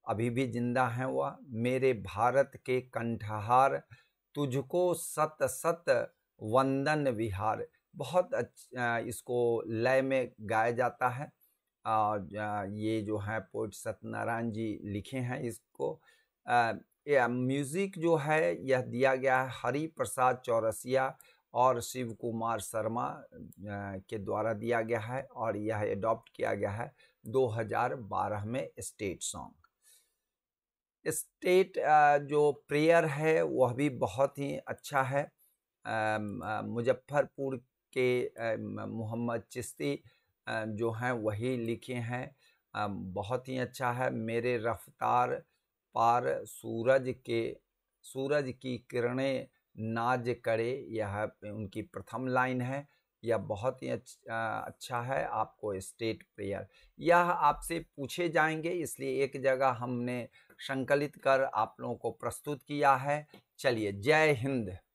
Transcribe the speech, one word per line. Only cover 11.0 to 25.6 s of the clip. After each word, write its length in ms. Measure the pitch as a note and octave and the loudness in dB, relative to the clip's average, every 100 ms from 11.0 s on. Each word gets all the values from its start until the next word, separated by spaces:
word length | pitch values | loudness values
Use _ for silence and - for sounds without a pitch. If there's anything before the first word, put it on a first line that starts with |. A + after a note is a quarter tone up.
| B2+ | -2
है। 220 | A#2+ D3 _ _ _ _ _ A2 | -2 -10 _ _ _ _ _ 0
और, 500 | A2 G#2+ G#2+ F2 G2+ | 2 2 0 -6 -6
अ, 300 | G#2 G#2 G2 | -4 -4 -4
ये 320 | G#2 A2 A2+ | -4 -2 -2
जो 160 | G#2 G#2+ | -2 -4
है 220 | G2+ A2 | -2 -6
पोएट 340 | - A2 A2 | -6 -6 -6
सत्यनारायण 760 | - A2+ G#2+ A2+ A2 A2 A#2 A#2 | -6 -10 -8 -8 -6 -4 -2 -4
जी 280 | G#2+ A2+ - | -4 -4 -6
लिखे 340 | G#2 G2+ - C3 | -6 -6 -6 -6
हैं 240 | B2 C3 | -4 -4
इसको। 600 | B2 A2 _ - C#3 D#3+ _ _ _ _ - | -6 -10 _ -6 -6 -6 _ _ _ _ 2
अ, 260 | A#2+ A2+ G#2 - _ - | 2 2 -2 -12 _ 2
यह 200 | C#3 A#2+ | 4 4
म्यूजिक 680 | B2 B2+ C#3 C3+ E3+ G3 F#3+ | 2 0 0 -2 -2 -4 0
जो 180 | E3 D#3+ | 2 2
है 500 | D3 D#3 F3 E3+ B2+ | 4 2 2 0 2
यह 160 | B2+ | 0
दिया 340 | A#2+ A#2 C3+ C3+ | 0 2 2 4
गया 260 | C3 C3 | 4 2
है 80 | C3 | 2
हरि 360 | - A#2+ C#3 D#3+ | -4 -2 -2 -4
प्रसाद 540 | - B2+ - B2+ B2+ - | -6 -6 2 2 2 0
चौरसिया 720 | A2+ A2+ G#2+ B2 B2+ C3+ - - _ _ | 2 2 -4 0 0 0 -6 -20 _ _
और 280 | A#2+ B2+ A#2+ | 2 4 4
शिव 320 | A#2+ B2+ A#2+ | -2 -6 -6
कुमार 460 | A2 A#2 A2+ A2+ A2 | -4 -4 -2 -2 -2
शर्मा, 480 | - A2+ G#2+ A#2 C3+ | -4 -2 -2 -2 -4
अ, 200 | D#3 - - - - G2+ G2+ G2+ F#2+ - | -6 -16 -18 -18 -14 -10 -8 -6 -10 -8
के 80 | A2 | -8
द्वारा 360 | G2 G2+ A2 | -4 -2 0
दिया 280 | G#2+ A2+ A#2 | -2 -2 -2
गया 180 | A2 A#2 | 0 -4
है 240 | G#2+ C3 | -4 -8
और 340 | C3+ B2+ A2+ | -10 -6 -4
यह 340 | G#2 | -2